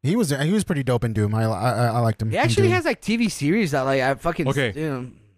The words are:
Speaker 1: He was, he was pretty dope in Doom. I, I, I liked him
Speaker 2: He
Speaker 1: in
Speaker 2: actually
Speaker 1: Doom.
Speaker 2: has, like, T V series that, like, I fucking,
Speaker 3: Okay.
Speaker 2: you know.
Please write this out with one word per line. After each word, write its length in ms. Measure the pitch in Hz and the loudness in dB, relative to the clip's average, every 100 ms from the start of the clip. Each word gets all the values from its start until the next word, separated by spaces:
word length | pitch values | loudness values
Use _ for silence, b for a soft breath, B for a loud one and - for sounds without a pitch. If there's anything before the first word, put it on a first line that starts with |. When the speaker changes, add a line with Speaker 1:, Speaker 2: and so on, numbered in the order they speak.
Speaker 1:
He 140 | 131 220 | 0 0
was, 140 | 175 | 0
he 220 | 139 151 | 0 0
was 120 | 208 | 0
pretty 180 | - 151 | 0 -2
dope 220 | 131 120 | 0 0
in 80 | 117 | 0
Doom. 220 | 107 104 | 0 0
I, 100 | 110 | 2
I, 420 | 110 98 120 110 120 | 0 0 -2 0 0
I 100 | 117 | 2
liked 240 | 113 - | 0 0
him 80 | 110 | -2
Speaker 2:
He 60 | 175 | 0
Speaker 1:
in 60 | |
Speaker 2:
actually 220 | 285 117 392 | 2 4 2
Speaker 1:
Doom. 40 | |
Speaker 2:
has, 120 | 359 330 | 2 0
like, 140 | - | -4
T 140 | - 226 | -2 0
V 120 | 226 | 0
series 440 | - 139 208 185 | 0 0 2 0
that, 100 | 139 | 0
like, 180 | 131 135 | 0 0
I 140 | 131 | 0
fucking, 340 | 135 170 165 139 | -2 -4 -2 -2
Speaker 3:
Okay. 240 | 135 123 | 0 -2
Speaker 2:
you 140 | 135 156 | -4 -6
know. 220 | 131 127 - _ | -6 -10 -16 _